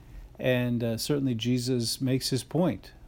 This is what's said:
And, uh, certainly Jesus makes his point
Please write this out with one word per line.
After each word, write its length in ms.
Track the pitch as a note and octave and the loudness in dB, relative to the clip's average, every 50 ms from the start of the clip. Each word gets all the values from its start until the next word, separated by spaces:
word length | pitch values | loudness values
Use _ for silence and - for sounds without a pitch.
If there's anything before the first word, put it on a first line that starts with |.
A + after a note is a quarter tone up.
| - - - - - - - - | -20 -18 -18 -18 -18 -16 -10 -2
And, 440 | C3+ C3 B2+ B2 B2 B2 A#2+ A#2 A#2+ | 0 2 2 2 2 2 0 0 0
uh, 140 | A#2 A2+ | 0 -2
certainly 380 | A2+ - - D3 C#3+ C3+ C3 B2 | -2 0 0 0 2 2 0 0
Jesus 680 | A2 A2 A#2+ B2+ B2+ A#2+ B2 C3 B2 A#2 A2 - - | 0 0 2 0 2 2 0 0 0 0 -2 -2 -2
makes 300 | C3+ B2+ C3 B2+ - - | 0 0 0 0 0 0
his 120 | C#3 A#2+ - | -2 -2 -4
point 500 | - - D3 - - G2 - - - - - - | -2 0 2 2 2 0 -2 -8 -16 -20 -20 -14